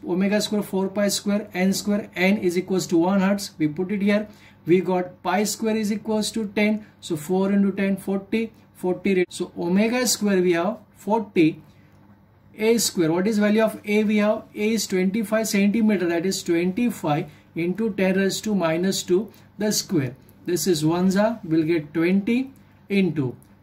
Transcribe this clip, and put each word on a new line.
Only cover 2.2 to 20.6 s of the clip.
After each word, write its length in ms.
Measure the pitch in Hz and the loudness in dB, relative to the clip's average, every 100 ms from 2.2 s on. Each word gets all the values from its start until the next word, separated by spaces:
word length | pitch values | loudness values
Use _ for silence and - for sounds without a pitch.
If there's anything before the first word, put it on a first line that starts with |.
| 185 214 | 2 2
is 180 | 185 180 | 0 0
equals 300 | 180 185 156 | -2 -2 0
to 140 | 170 | 2
one 200 | 180 202 | 2 2
hertz. 300 | 190 202 - - | 2 0 -4 -4
We 100 | 151 | -4
put 240 | 151 185 | -2 -4
it 120 | 208 | -2
here. 240 | 202 208 214 - - - 156 | 2 0 -2 -14 -20 -10 2
We 140 | 185 | 2
got 420 | 170 180 180 - | 4 -2 -2 -6
pi 200 | 175 208 | -2 0
square 320 | 208 - 220 220 | -2 -2 -2 0
is 160 | 208 | -2
equals 380 | 214 - 214 208 | -4 -2 -2 -2
to 120 | 226 208 | -4 -4
ten. 360 | 214 208 214 - - | 0 0 0 -6 -16
So 160 | - 160 | -8 -6
four 340 | 151 185 196 | -2 0 2
into 200 | 202 196 | 2 2
ten, 260 | 196 196 190 | 0 -2 -2
forty, 560 | - 196 190 220 226 - _ - | -4 -6 -2 -4 -4 -10 _ -6
forty 400 | 180 175 202 185 | -4 -2 0 0
ra-, 80 | 175 | 0
so 240 | - 175 190 | -4 -8 -6
omega 480 | 175 190 226 247 233 | 0 2 2 0 0
square 340 | - 208 190 | 0 0 2
we 120 | 180 | 2
have 260 | 170 185 233 - - | 2 0 -4 -14 -12
forty 680 | 196 226 208 196 156 156 - _ _ - - - _ _ - - | -4 -2 -2 2 2 0 -16 _ _ -20 -20 -20 _ _ -20 -4
a 220 | 220 233 | 0 2
square. 340 | - 202 160 | 0 0 0
What 140 | 175 202 | 0 0
is 140 | 208 | 2
value 240 | 208 214 | 2 2
of 180 | 220 214 | 2 -2
a 200 | 208 208 | -2 0
we 140 | 214 214 | 2 2
have? 260 | 208 226 - | 2 0 -4
A 200 | - 214 | -4 -2
is 120 | 226 - | -2 0
twenty-five 600 | 185 185 220 208 220 220 | 0 0 0 0 -2 0
centimeter, 600 | 196 202 226 214 190 175 | 2 2 2 2 2 0
that 200 | 170 185 | 0 -2
is 160 | 190 | -4
twenty-five 880 | - 170 180 185 240 - 156 147 147 - _ 165 | 0 0 0 0 -2 -2 -2 -2 -4 -14 _ -6
into 360 | 170 185 226 196 | -4 -2 -4 0
ten 200 | 190 190 | 0 2
raised 260 | 190 185 | 0 -2
to 100 | 214 | -2
minus 480 | 202 165 165 190 190 | 0 0 0 0 -2
two 300 | - 180 220 - - - | 0 0 0 -12 -20 -6
the 140 | 214 | -2
square. 440 | 208 - 180 123 - - - - | -2 -2 -2 -2 -8 -20 -12 -4
This 220 | 175 | -2